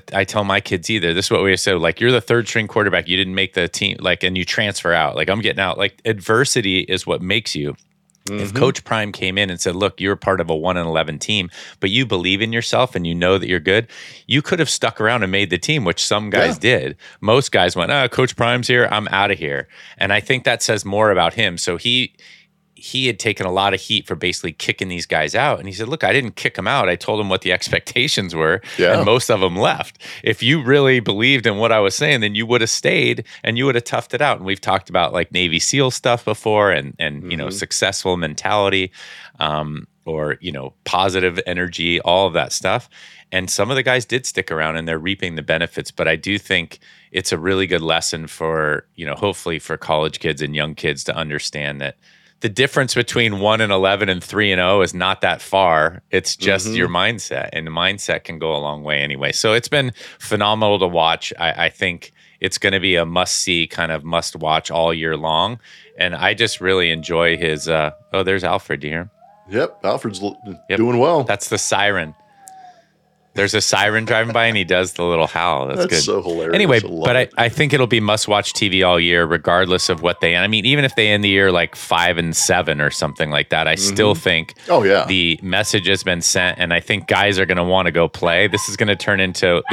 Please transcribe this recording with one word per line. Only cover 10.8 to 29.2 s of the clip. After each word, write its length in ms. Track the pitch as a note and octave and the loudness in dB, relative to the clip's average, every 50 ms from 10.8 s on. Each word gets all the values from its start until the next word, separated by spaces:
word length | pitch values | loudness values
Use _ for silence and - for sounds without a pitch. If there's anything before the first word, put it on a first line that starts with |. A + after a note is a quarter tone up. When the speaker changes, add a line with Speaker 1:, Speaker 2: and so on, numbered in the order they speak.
| E2+ E2 | -2 0
Speaker 1:
eleven 280 | D#2+ D#2+ D#2+ D2+ D#2 C#2+ | 0 0 0 -2 -4 -8
team, 300 | - - G#2+ G2+ F2+ F2 - - - - - - | -4 -2 -2 -2 -2 -4 -8 -16 -20 -18 -12 -4
but 120 | - G2 | -4 0
you 140 | G#2 B2+ C3+ | 0 0 0
believe 340 | G#2+ G#2 F2 F2 F2+ G2 G2 | 0 -2 0 2 0 0 0
in 120 | A2+ A2+ A2+ | 0 -2 -2
yourself 440 | A#2 A#2 - - A#2 B2+ - - | -4 -2 0 0 0 0 0 -2
and 100 | F#2 F2 | -4 -4
you 80 | E2 E2 | -2 -2
know 240 | E2+ F2 F2+ G2 F#2+ | 0 2 4 2 2
that 80 | F2 - | 2 0
you're 120 | F2+ E2+ | -2 0
good," 260 | D2+ F#2 F#2+ A2+ A#2+ - - - - - - - _ | 2 2 2 2 2 -2 -10 -20 -20 -20 -20 -18 _
you 160 | - A#2+ D3 - | 0 0 0 2
could 160 | - F#3+ E3 | 0 0 0
have 120 | D#3 - | 0 0
stuck 300 | - - - A2+ - - | 0 -2 -2 -2 -2 0
around 220 | A2 A2 B2 A#2 G2+ | 0 2 2 2 0
and 80 | F#2 | 0
made 200 | F#2 G2 G2+ E2 | 2 0 0 0
the 80 | F2+ F2 | -2 -2
team, 260 | - - D#3 D3 G#2 | 0 0 0 0 2
which 200 | F2 - - - | 0 -2 -2 0
some 260 | - G#2+ G#2+ G#2+ G#2 | 0 0 -2 0 0
guys 240 | G2 F#2+ F2 E2+ - D#2+ F2+ | 2 2 2 2 0 0 2
Speaker 2:
Yeah. 160 | A#2 B2 F#2+ | 2 2 2
Speaker 1:
did. 180 | C2 C#2 C#2+ _ - - - - | 0 -4 -8 _ -18 -20 -16 -4
Most 320 | - G#2 A#2 C3+ - - - | 0 4 4 4 2 2 2
guys 240 | G2 F2+ F2+ - | 2 2 4 2
went, 160 | F#2 E2+ - C3+ | 0 0 0 2
"Oh, 160 | C#3+ C3 A#2+ | 0 0 0
Coach 260 | - - B2+ - - | 0 0 0 0 0
Prime's 320 | - A#2+ A#2 A#2+ B2 A#2 | 0 0 0 2 0 0
here. 220 | - B2+ B2 A#2 G2 | 2 4 4 4 2
I'm 160 | G#2+ G#2+ G#2+ F2 - | 2 -2 -2 0 0
outta 220 | G2 G2+ G2+ G2 | 2 2 2 0
here." 340 | - D#2+ C#2+ C#2+ C#2 C2+ _ - - - - - - | -2 -2 -6 -6 -6 -8 _ -14 -20 -20 -20 -6 -4
And 140 | F#2+ G2 G2+ | -2 0 0
I 60 | G#2 | 0
think 240 | G#2 - C3+ B2+ - | 0 0 -4 0 0
that 160 | C3 A#2 A2+ | 0 0 0
says 240 | - - A2 G2+ E2 | 0 -2 -2 -2 -2
more 280 | G2+ G2 G#2 A2 G#2+ G2 | -2 0 2 4 4 4
about 220 | F2+ E2+ E2 - | 4 2 2 2
him. 220 | A#2 A2 F#2+ F2 | 0 -2 -2 -2
So 200 | F2 - - F2 | -4 -4 -4 -4
he, 380 | E2 - A#2 B2 B2+ B2 - _ _ - - - - _ _ _ _ _ _ _ - | -4 -2 0 0 0 0 -2 _ _ -20 -20 -20 -20 _ _ _ _ _ _ _ -20
he 280 | - - - C3 C3 | -18 -8 -6 -2 -2
had 120 | B2 G#2+ - | -2 -2 -2
taken 280 | - A2 G2+ - G2 | -2 -4 -2 -2 -4
a 40 | F#2 | -2
lot 220 | F2+ F#2+ G2 G2+ F#2+ | 0 2 2 2 0
of 80 | F#2+ | 0
heat 260 | - - A2+ F#2 - | -2 -2 -4 -4 -2
for 80 | - F#2+ | -4 -6
basically 380 | D2+ F2+ F2+ F2 - - F2 D#2 | -4 -2 -4 -4 -4 -6 -8 -8
kicking 360 | - - - G#2+ - G2+ F#2 | -6 -4 -4 -4 -4 -4 -6
these 180 | F2+ F2 D#2+ | -6 -8 -4
guys 280 | - F2 D#2+ D#2 D2+ D#2+ | -2 0 0 0 0 0
out. 240 | A2+ C3+ D3+ A2+ E2+ | 0 0 0 -2 -2
And 80 | F2 | -6
he 60 | G2 F#2 | -10 -8
said, 140 | G2 A2+ A#2+ | -8 -8 -6
"Look, 160 | D#3+ - A2 | -6 -2 0
I 80 | F#2+ G#2+ | 2 2
didn't 240 | C#3 B2 G#2 - | 2 0 -2 -8
kick 220 | - - - - - | -4 -6 -6 -4 -2
'em 80 | F#2 G#2+ | -2 -2
out. 220 | C3+ C#3 G#2 F#2 | 0 2 2 0
I 40 | F2 | 0
told 240 | F2 - - G#2+ G#2+ | -2 -2 -4 -2 -2
'em 120 | G#2+ F#2+ | 0 0
what 100 | F#2 F#2+ | -2 -2
the 100 | - F2+ F2+ | 0 0 -2
<laughs> 60 | F2+ | 0
expectations 760 | - - - F2 - - - B2 C3 D#3 - - G2 E2+ E2 | 0 -2 -2 -2 -4 -2 -2 -2 0 0 0 -2 -2 -4 -2
were." 260 | D#2+ D#2+ D#2 F2+ G#2 - - - | 0 2 2 2 0 -2 -8 -2
Speaker 2:
Yeah. 200 | - F2+ F2 G#2+ E3 | 2 4 4 4 4
Speaker 1:
And 80 | C#3+ | 4
most 240 | G2+ A#2 B2 | 4 4 2